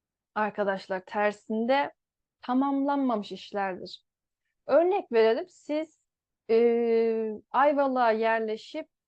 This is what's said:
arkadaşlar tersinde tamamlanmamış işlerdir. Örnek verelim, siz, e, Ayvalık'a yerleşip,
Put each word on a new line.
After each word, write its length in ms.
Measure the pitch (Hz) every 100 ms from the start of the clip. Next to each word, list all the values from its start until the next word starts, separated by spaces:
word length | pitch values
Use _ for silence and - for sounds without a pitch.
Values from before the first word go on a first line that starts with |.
| _ _ _
arkadaşlar 680 | 214 208 202 196 190 - 190
tersinde 920 | - 208 208 208 - 220 233 277 285 - _ _ _ _
tamamlanmamış 920 | - 254 277 277 277 285 262 214 196
işlerdir. 720 | 185 - 202 196 185 180 - _ _ _ _ _ _ -
Örnek 460 | 277 359 392 -
verelim, 340 | 226 220 254 370
siz, 520 | - - 302 320 _ _ _ _ _ -
e, 60 | 226 240 233 233 226 226 226 220 208 -
Ayvalık'a 600 | 233 294 285 277 254 233
yerleşip, 800 | 220 226 226 220 220 - 302 311 _